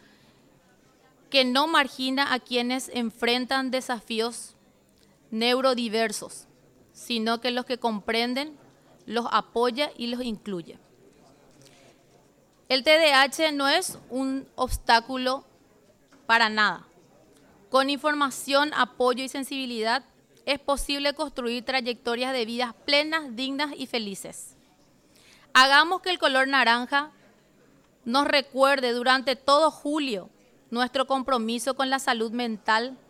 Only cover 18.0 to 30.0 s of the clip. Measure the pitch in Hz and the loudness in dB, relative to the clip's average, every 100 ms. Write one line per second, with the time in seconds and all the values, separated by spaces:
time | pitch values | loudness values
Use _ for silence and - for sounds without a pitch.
18 | 302 294 277 - - 277 294 269 247 - | 0 0 0 -2 0 2 2 0 -2 2
19 | 247 247 262 285 254 269 262 233 220 254 | 0 0 -4 -8 -6 -6 -6 -4 -2 -2
20 | - _ _ _ - 277 - 277 - 285 | -4 _ _ _ -6 -4 -2 -4 -2 -2
21 | 285 285 294 269 233 240 226 262 247 226 | -2 -2 -6 -6 -6 -6 -4 -4 -4 -6
22 | 240 233 254 262 226 233 247 - - 285 | -4 -4 -4 -4 -4 -4 -6 -6 -2 0
23 | 311 320 285 220 269 277 294 285 262 247 | 0 -4 -6 -8 -6 -4 -6 -6 -6 -6
24 | 208 190 165 - - _ _ _ _ _ | -6 -10 -14 -16 -20 _ _ _ _ _
25 | _ _ - - _ 254 269 285 320 370 | _ _ -20 -20 _ 4 6 6 4 0
26 | 370 349 302 262 269 277 226 240 247 285 | -2 0 2 2 2 4 4 2 2 -2
27 | 302 _ _ _ _ _ _ _ _ _ | -2 _ _ _ _ _ _ _ _ _
28 | 226 262 285 285 269 254 269 277 247 240 | -2 0 2 0 0 2 4 4 0 0
29 | 247 269 262 254 - 285 311 - 294 302 | 2 2 2 -2 4 6 4 0 -4 -4